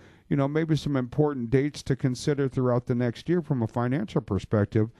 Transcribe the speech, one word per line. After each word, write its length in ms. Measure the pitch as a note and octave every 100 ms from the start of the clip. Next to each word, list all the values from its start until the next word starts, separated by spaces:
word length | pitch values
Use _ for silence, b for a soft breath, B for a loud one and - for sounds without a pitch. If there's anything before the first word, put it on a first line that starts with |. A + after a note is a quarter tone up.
| B B -
You 80 | C#3+
know, 100 | C#3
maybe 280 | D#3 D#3+ D3+
some 200 | D3+ C#3
important 540 | B2 C#3 D3+ C#3 A#2
dates 320 | C3 D3 -
to 140 | - C3+
consider 520 | C3+ B2 - C#3+ C#3
throughout 380 | C3+ B2 A#2+ -
the 80 | B2
next 320 | B2 - -
year 140 | F3
from 220 | D#3 C3
a 40 | A2
financial 540 | B2 A#2+ C#3+ G#3 -
perspective. 720 | - F#2+ - G#2+ G2+ A2 A2+